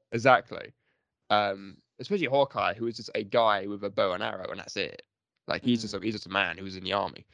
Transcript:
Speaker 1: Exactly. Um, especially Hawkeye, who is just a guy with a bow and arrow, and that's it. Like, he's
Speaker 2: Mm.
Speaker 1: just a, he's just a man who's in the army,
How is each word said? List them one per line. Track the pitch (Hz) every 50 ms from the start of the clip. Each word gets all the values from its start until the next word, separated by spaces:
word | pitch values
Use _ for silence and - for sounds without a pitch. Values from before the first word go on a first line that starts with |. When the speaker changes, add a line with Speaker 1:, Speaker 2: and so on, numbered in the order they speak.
| _ _ 113
Speaker 1:
Exactly. | 117 107 135 127 107 - - - - - - _ _ _ _ _ _ _ _ _ _ _ -
Um, | 104 104 104 101 98 98 98 98 - _ _ _ _ -
especially | 127 - 202 196 160 120
Hawkeye, | 135 143 139 135 - 113 95 90 90
who | 113 117 117
is | 110
just | 120 110 - -
a | 110 107
guy | 98 123 120 113 110 104 98 95 101
with | 104 101 101
a | 101
bow | 101 110 107 95 90
and | 92 113
arrow, | 110 104 92 90 -
and | - 98
that's | - - - 101
it. | 90 - - - - _ _ _ _ _ _ _ _ -
Like, | - - -
he's | 123 120 113
Speaker 2:
Mm. |
Speaker 1:
just | 110 101 101
a, | 95
he's | 90 113 107
just | 104 - 87
a |
man | 95 98 98 87 82 92
who's | 95 95 95 92
in | 92
the | 95 98
army, | 101 98 85 - - - _